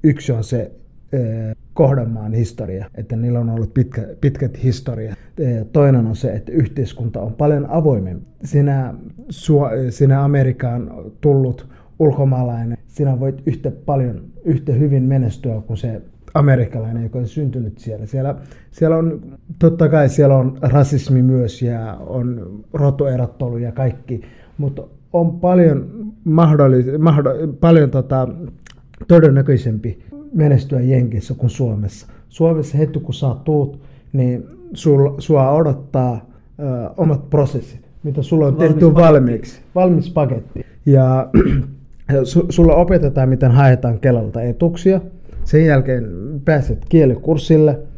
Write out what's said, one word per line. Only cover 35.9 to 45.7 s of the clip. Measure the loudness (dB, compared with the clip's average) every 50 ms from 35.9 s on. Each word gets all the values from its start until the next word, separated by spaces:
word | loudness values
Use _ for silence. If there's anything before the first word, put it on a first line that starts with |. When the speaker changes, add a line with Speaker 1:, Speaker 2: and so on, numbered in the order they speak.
| -2 -2 -2 -2 -4 -6 -10 -16 -20 -20 _ -20 -16 -12
Speaker 1:
ö, | -8 -8 -6 -6 -8 -10 -4
omat | 0 0 0 0 0 -2 -2
prosessit, | 0 0 0 0 -2 -8 -8 -10 -18 -20 -20 -20 -20 -10 -8
mitä | -6 -4 -4
sulla | -2 0 2 2 2
on | 2 2
Speaker 2:
Valmis | 2 2 2
Speaker 1:
tehty | 4 6 6
Speaker 2:
paketti. | 6 6 8
Speaker 1:
valmiiksi. | 6 8 6 6 4 2 -2 -4 -8 -12 -18 -20 -20 -6 -2
Valmis | 0 2 4 2 2 0 -2 -2
paketti. | -2 -2 -2 -2 -6 -8 -12 -14 -14 -14 -14 -18 -4 2
Ja | 4 6 6 6 4 2 0 -2 2 4 4 4 4 0 0 -2
<clears throat> | -6 -12 -20 -20 -20 -20 -16 -6 -2 0 0 0
su-, | 2 0 0 0 2
sulla | 4 4 6 6 6
opetetaan, | 4 4 4 2 2 2 0 0 0 0 0
miten | 2 2 4 4
haetaan | 6 6 6 6 4 4 2 -4 -4 0
Kelalta | 2 2 2 2 -2 -4 -6 -6
etuuksia. | -4 -4 -2 0 0 -2 -2 0 0 2 2 2 -2 -8 -18 -20 -20 -16 -10 -8 -2
Sen | 2 4 4 6
jälkeen | 6